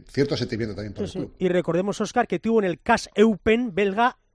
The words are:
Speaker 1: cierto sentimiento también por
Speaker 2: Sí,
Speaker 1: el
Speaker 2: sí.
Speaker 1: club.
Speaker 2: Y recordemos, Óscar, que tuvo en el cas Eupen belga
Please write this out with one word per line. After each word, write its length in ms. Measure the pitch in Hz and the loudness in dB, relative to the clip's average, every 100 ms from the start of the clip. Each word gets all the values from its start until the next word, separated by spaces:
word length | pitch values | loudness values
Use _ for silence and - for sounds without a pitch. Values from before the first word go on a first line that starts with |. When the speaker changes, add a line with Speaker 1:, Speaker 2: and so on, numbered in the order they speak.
| - | -6
Speaker 1:
cierto 280 | - 139 - | -2 0 -2
sentimiento 380 | 120 107 113 | -4 -4 -6
también 200 | 95 107 | -8 -10
por 140 | 95 196 | -8 -8
Speaker 2:
Sí, 100 | - | -8
Speaker 1:
el 60 | |
Speaker 2:
sí. 40 | - | -10
Speaker 1:
club. 40 | - | -4
Speaker 2:
Y 100 | 185 | 0
recordemos, 520 | 180 170 165 202 190 | 0 0 -2 -2 -4
Óscar, 260 | 208 254 226 | -2 -2 -2
que 100 | 180 | -2
tuvo 220 | 220 226 | 0 2
en 40 | 190 | 0
el 120 | 160 | -2
cas 280 | - 233 - | 0 0 0
Eupen 600 | - 220 196 - 226 247 | 4 4 4 2 2 0
belga 440 | 170 202 190 240 - _ | 0 0 2 0 0 _